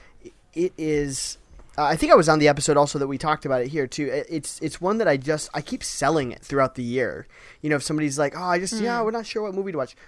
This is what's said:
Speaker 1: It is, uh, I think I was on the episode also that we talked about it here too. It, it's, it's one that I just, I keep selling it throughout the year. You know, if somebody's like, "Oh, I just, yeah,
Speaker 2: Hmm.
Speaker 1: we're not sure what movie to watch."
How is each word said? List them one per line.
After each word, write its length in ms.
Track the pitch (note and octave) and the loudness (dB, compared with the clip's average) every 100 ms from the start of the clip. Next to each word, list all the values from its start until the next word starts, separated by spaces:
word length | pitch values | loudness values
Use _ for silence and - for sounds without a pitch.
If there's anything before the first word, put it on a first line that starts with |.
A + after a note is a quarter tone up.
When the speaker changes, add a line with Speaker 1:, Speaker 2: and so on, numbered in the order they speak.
| - - - - _ | -20 -20 -20 -20 _
Speaker 1:
It 180 | - F3 - | -2 -2 -2
is, 640 | D#3 D3+ C#3+ C3+ - - - - - - | -2 0 -2 -4 -8 -10 -18 -20 -8 0
uh, 80 | |
I 100 | D3 D#3+ | 0 2
think 140 | D4+ | 8
I 60 | C#4+ | 8
was 120 | D#3+ | 8
on 120 | D#3 | 6
the 80 | D3 | 6
episode 280 | D3 D3 D3 | 4 4 4
also 220 | C#3+ D3 | 4 0
that 80 | C#3 | -4
we 120 | C3+ | -4
talked 280 | D#3+ D3+ C#3 | -2 -2 0
about 160 | C3 | -2
it 60 | B2 | -2
here 180 | D#3 B2+ | -2 -4
too. 200 | - C#3+ | -4 -4
It, 180 | C3+ - | -4 -4
it's, 300 | D#3+ - - | -6 -8 -6
it's 200 | D#3 - | -8 -4
one 180 | F3+ A3 | -2 2
that 80 | G3 | 2
I 80 | D3 | 2
just, 320 | C3 D3+ - | 0 -4 -4
I 60 | D3 | -8
keep 240 | - B3+ | -8 -8
selling 480 | - - C#3+ D#3+ B2+ | -8 -2 0 0 0
it 100 | - | -6
throughout 320 | - C#3 C3 | -4 0 0
the 80 | - | -2
year. 460 | A#2+ B2+ A2 C2 - - - - | -4 -2 -2 -6 -14 -20 -20 -6
You 80 | D3+ | -2
know, 60 | D3+ | -2
if 60 | |
somebody's 340 | - D3+ D3+ C3+ | 0 -2 -2 0
like, 180 | C#3+ D3 | -2 -2
"Oh, 60 | |
I 160 | F3+ F3 | -2 -2
just, 160 | F#3 A3 | -2 -2
yeah, 180 | A3+ A#3+ | -2 0
Speaker 2:
Hmm. 60 | |
Speaker 1:
we're 60 | A3 | -2
not 140 | A#3 G#3+ | -2 -6
sure 160 | A3+ | -6
what 100 | G#3+ | -4
movie 160 | F#3+ G3 | -4 -4
to 60 | D#3 | -4
watch." 180 | B2+ - | -6 -8